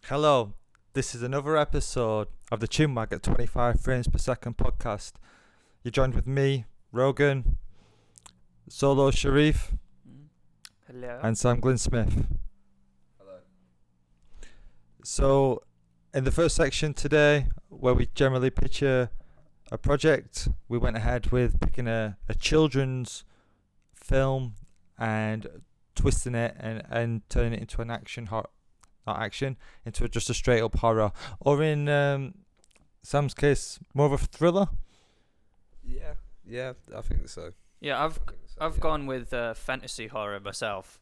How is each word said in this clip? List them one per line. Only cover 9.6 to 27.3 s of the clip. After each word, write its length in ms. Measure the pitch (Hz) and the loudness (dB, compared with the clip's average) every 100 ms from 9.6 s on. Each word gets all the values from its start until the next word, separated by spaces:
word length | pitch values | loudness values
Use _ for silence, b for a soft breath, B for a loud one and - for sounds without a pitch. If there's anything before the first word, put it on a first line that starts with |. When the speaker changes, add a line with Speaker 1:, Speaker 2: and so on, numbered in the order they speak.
| - - - _ - | 0 -4 -6 _ -20
Speaker 2:
Mm. 200 | 131 147 _ _ _ - _ _ | -20 -20 _ _ _ -20 _ _
Hello. 340 | 123 123 120 | -14 -12 -6
Speaker 1:
and 140 | 113 113 | -4 0
Sam 240 | 123 120 | 2 2
Glynn 160 | 131 127 | 2 2
Smith. 500 | - 117 104 - - - - - _ _ _ _ _ _ | 2 2 2 2 0 -2 -4 -10 _ _ _ _ _ _
Speaker 3:
Hello. 180 | 98 92 _ _ _ _ _ _ _ _ _ b b b b b b _ - | -20 -20 _ _ _ _ _ _ _ _ _ b b b b b b _ -10
Speaker 1:
So, 580 | - 139 135 135 120 _ _ _ _ _ | 0 4 4 4 0 _ _ _ _ _
in 120 | 139 131 | -2 0
the 60 | |
first 240 | 127 165 - | 2 2 4
section 360 | 147 - 156 | 0 0 -4
today, 540 | 143 143 151 147 147 123 - _ | -2 2 4 6 4 2 -4 _
where 240 | - 127 | -4 2
we 160 | 123 - | 4 2
generally 360 | - 139 131 131 | 2 2 4 0
picture 640 | - 135 - 143 127 120 - b b b _ - | 2 2 2 2 2 0 -4 b b b _ -12
a 60 | 113 | -4
project, 720 | - 143 156 143 - - - - - | 0 2 4 2 0 -6 -4 -4 -4
we 100 | 120 | 0
went 200 | 113 110 | 0 0
ahead 340 | 107 123 - | 0 0 0
with 260 | 127 123 - | 2 4 2
picking 260 | - - 120 | 2 2 0
a, 300 | 113 110 98 - | -2 -2 -6 -4
a 80 | 107 | -4
children's 880 | - 156 156 135 135 127 123 - - _ _ _ _ _ _ | 2 2 4 2 -2 -4 -8 -12 -20 _ _ _ _ _ _
film 600 | _ - 131 135 135 127 107 - - _ - | _ 0 2 2 -2 -4 -10 -18 -20 _ -8
and 480 | 113 110 107 110 - 82 - _ _ - | -4 -2 -2 -4 -10 -16 -20 _ _ 0
twisting 400 | 143 127 - 120 | 2 2 -2 -2
it 220 | 117 - | -4 -6
and, 240 | 113 113 - | -10 -10 -6
and 320 | 117 117 117 | -4 -2 -4
turning 240 | - | -2